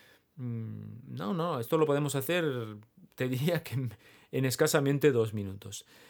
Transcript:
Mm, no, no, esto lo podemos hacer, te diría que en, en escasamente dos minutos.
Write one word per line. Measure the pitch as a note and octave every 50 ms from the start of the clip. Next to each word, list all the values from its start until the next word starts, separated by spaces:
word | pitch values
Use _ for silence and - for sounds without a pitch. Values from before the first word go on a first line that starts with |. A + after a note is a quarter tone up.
| - - - _ _ _ _
Mm, | C#3 B2 A#2+ A#2 A2+ A2 G#2+ G#2+ G#2 G#2 G#2 G#2+ A2 - C3+ B2
no, | B2+ F3 G#3 G3
no, | D#3+ E3+ F3 D3 A#2
esto | A2+ - E3 D#3+
lo | D3+
podemos | D3 C#3 C#3+ D3 C#3+ C#3+
hacer, | C#3 B2+ D#3+ F3 F3+ E3 D3 B2+ B2 A2+ G#2+ G#2+ G#2 G#2+ _ _ - - - _
te | - C3 B2+
diría | C3 B2 D3 F3+ E3+ -
que | - - A#2
en, | C3 B2+ A#2 - - - - - - - _
en | - C3 C3+
escasamente | B2+ - - D#3 D#3 - D3+ C#3 C#3 C#3+ C3+ D3+ D3
dos | B2 A#2 A2 G#2+ G#2+
minutos. | G#2+ G2 F#2+ G2 G2 - G2+ - - - _ - - -